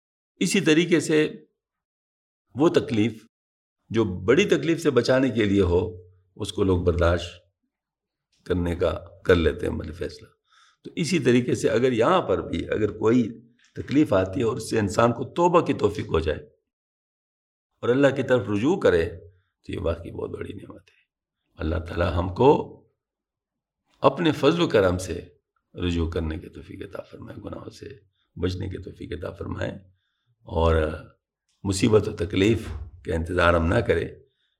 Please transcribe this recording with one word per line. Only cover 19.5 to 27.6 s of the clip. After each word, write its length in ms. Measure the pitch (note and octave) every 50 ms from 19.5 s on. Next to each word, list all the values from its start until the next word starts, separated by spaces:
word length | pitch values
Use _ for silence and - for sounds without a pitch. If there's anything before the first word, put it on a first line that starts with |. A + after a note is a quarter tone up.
| _ _ _
تو 60 | -
یہ 60 | F#2 F#2
واقعی 300 | E2+ E2 E2 - - -
بہت 200 | - - A2 -
بڑی 220 | - - - -
نعمت 280 | - - - - G2 F#2+
ہے۔ 240 | _ _ _ _ _ _ _ _ _ _ _ _ _ _ _
اللہ 220 | - E2 D#2 D#2+
تعالی 400 | E2+ E2 E2+ F#2 F2 F2 F2 F2
ہم 180 | F2+ F2+ F#2 F2
کو 460 | - B2 C#3 D#3+ - - - - - _ _ _ _ _ _ _ _ _ _ _ _ _ _ _ _ _ _ _ _ _ _ _ _
اپنے 320 | - C#3 C#3 D3+ F3 D#3
فضل 280 | - - C3+ C#3+ E3 E3+
و 80 | E3+ C#3+
کرم 300 | - A2 F#2+ F2+ F2+ F2+
سے 220 | - E2+ D#2+ F2 E2+ - _ _ _ _ _ _ _ _ -
رجوع 360 | - F2 F2 E2+ E2+ D#2+ D#2+
کرنے 280 | F2 F2+ E2 D#2 D#2+ E2
کی 100 | - C#2+
توفیق 340 | - C#2+ C2+ - - -
عطا 200 | - - - -
فرمائے، 380 | - - - - - - - - -
گناہوں 260 | - - -